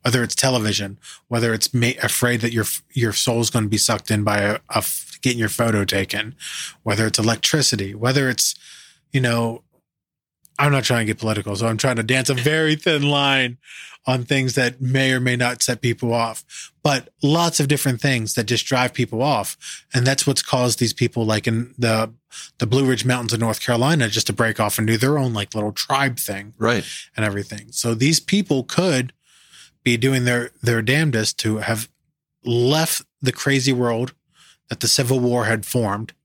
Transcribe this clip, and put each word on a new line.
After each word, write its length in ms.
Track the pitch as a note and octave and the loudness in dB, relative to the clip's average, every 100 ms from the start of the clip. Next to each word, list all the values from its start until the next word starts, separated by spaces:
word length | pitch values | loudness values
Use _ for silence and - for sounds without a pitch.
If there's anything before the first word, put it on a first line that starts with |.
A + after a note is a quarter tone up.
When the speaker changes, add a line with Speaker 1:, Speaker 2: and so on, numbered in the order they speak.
Speaker 1:
whether 200 | B2+ B2 | 0 0
it's 100 | A#2 | 0
television, 640 | - C3+ B2 G#2+ G2+ G2+ G2+ - - _ | 0 0 2 0 -2 -4 -10 -20 -20 _
whether 260 | A#2 A#2 | 0 0
it's 200 | A2 - | 0 0
ma-, 180 | B2 A#2 C3 | 2 0 0
afraid 380 | G#2+ - B2 A#2+ | -2 0 0 0
that 140 | A#2 | 0
your, 100 | A#2 G2+ - _ | -2 -2 -6 _
your 180 | - A#2 | -2 0
soul's 380 | - - A#2 A2+ | 0 0 0 0
gonna 180 | A#2+ G#2+ | 0 0
be 100 | G#2 | 0
sucked 320 | - A#2 - | 0 0 0
in 140 | G#2 | 0
by 140 | G#2 G#2 | 2 2
a, 140 | G2+ G#2+ _ | 0 -2 _
a 80 | A2+ | -4
f-, 420 | - - - - | -2 -8 -10 -4
getting 160 | - A#2+ | -2 0
your 120 | A2 | -2
photo 340 | - A#2 G#2+ | 0 0 2
taken, 500 | G2 G2+ F#2+ G#2 G#2+ - - - - - | 0 -2 -2 -6 -8 -12 -14 -12 -12 -10
whether 220 | A2+ G2+ A2+ | -4 0 0
it's 140 | - | 2
electricity, 760 | A2 A2+ - D#3 C3+ A2 G2 | 0 0 0 2 0 0 -4
whether 360 | G#2+ A#2 C3+ C3+ | -2 0 2 0
it's, 260 | B2 - - - - - _ _ | 0 -2 -4 -18 -20 -20 _ _
you 80 | C3+ | 0
know, 420 | B2 A#2 A#2 - _ _ _ _ _ _ _ _ _ - | 2 0 -2 -4 _ _ _ _ _ _ _ _ _ 0
I'm 140 | C#3+ | 2
not 140 | C#3 A#2+ | 2 2
trying 200 | A#2+ A2 | 0 0
to 80 | |
get 60 | G#2+ | -2
political, 360 | A2+ G#2 G#2 G2 | -2 -2 -4 -2
so 120 | A2+ | -2
I'm 100 | A2+ | 0
trying 200 | C3 A#2 | 0 0
to 60 | |
dance 260 | A2 C3 B2+ | 0 0 2
a 60 | C3 | 0
very 400 | C3 D#3 D#3 D#3 | 2 2 2 2
thin 280 | F3 D3+ | 2 2
line 540 | C#3+ C#3+ C#3 C3+ B2 A#2+ - - - - - | 2 2 2 2 0 -4 -18 -20 -20 -8 -2
on 160 | B2+ | -2
things 320 | A#2+ C3+ C3 B2 | 0 0 2 0
that 260 | B2 B2+ | 0 -2
may 300 | C3 C3+ C3 | -2 2 2
or 80 | C3 | 2
may 160 | B2+ B2 | 0 0
not 260 | B2 B2 | 0 0
set 200 | - A#2 | -2 0
people 300 | B2 A2+ A#2+ | -2 -2 -2
off, 600 | A#2 A2+ A2+ - - - _ | 0 -2 -6 -16 -18 -18 _
but 280 | D3+ C3+ - _ | 0 0 -4 _
lots 380 | C#3+ D#3+ F3 - | 2 4 2 0
of 80 | C#3 | 0
different 340 | C#3+ C#3 A#2+ | 0 0 0
things 320 | C#3+ B2+ A2 | 0 0 -2
that 120 | - G#2+ | -2 0
just 200 | A#2 - | -2 0
drive 280 | B2+ B2 | 0 0
people 280 | - A#2 A2+ | -2 -4 0
off. 640 | C#3 B2 F#2+ - - - _ | 0 0 -2 -10 -16 -18 _
And 140 | C3 B2 | 0 2
that's 180 | C3+ - | 2 0
what's 160 | C3 | 0
caused 380 | - C3 B2 A2 | 0 0 2 0
these 140 | A#2 | -2
people, 300 | - A#2+ - | 0 -2 0
like 220 | A2 G#2+ A#2+ | 0 0 0
in 300 | A2+ B2 - | -2 -4 -2
the, 340 | A#2 A2 A2+ - _ - - _ | 0 2 -2 -8 _ -20 -20 _
the 80 | A2+ | 0
Blue 240 | B2+ C3 | 2 2
Ridge 160 | B2 B2+ | 2 0
Mountains 280 | B2 A2+ | 0 -2
of 60 | A2+ | 0
North 220 | A2+ - | 0 -2
Carolina, 480 | - A#2 C3 E3 A2+ | 0 2 4 4 2
just 160 | G#2+ - | 0 -2
to 80 | |
break 260 | G#2 A2+ G#2+ | 0 0 2
off 200 | G#2 - | -2 0
and 80 | G#2+ | 0
do 100 | A2+ | 2
their 220 | B2+ D3 | 2 2
own, 140 | B2+ A2 | 0 -2
like, 180 | G2+ | -4
little 180 | A2 G#2+ | -4 -4
tribe 460 | G#2 - C3+ C3+ A#2+ | -6 -2 0 0 -2
thing 380 | - G2 G#2 - | -6 -8 -10 -2
Speaker 2:
Right. 260 | A2+ A#2+ - - - - | 0 0 -2 -14 -10 -4
Speaker 1:
and 80 | |
everything. 480 | G#2+ G2+ G2 G#2 A2+ | -2 -2 -8 -12 -10
So 220 | - A#2+ | -4 -2
these 260 | A2+ C3+ D#3+ | 2 2 2
people 440 | - G3+ G3 C#3 | 2 0 2 -2
could 500 | B2 - F#3 C3 B2 _ _ _ _ - - _ | 0 0 2 0 -2 _ _ _ _ -20 -20 _
be 140 | B2+ A#2 | -2 2
doing 280 | C3 C3 B2 | 2 2 2
their, 240 | B2 B2 _ | 0 -2 _
their 180 | A#2 A#2 | 0 0
damnedest 560 | A2 C#3+ D#3+ A#2 G#2+ - | 2 2 2 0 -2 -2
to 180 | A2 G#2+ | -2 -2
have 300 | G#2+ A2 A#2 _ _ _ _ _ | -2 -4 -6 _ _ _ _ _
left 600 | A#2 A#2+ B2 D#3 D#3+ - - _ | -2 0 2 2 0 -4 -8 _
the 100 | C3 | -4
crazy 420 | - C#3 C#3 C3 | -2 0 2 2
world 400 | B2 A#2+ A#2 B2+ _ _ _ - _ _ | 2 0 0 -4 _ _ _ -20 _ _
that 100 | A#2+ | -4
the 80 | A#2 | 0
Civil 320 | - B2 C3 | 0 2 2
War 260 | B2 A#2+ G#2+ | 2 2 0
had 180 | A2+ | 0
formed 500 | - B2 A2 G2+ A2+ _ | 0 -2 0 -2 -6 _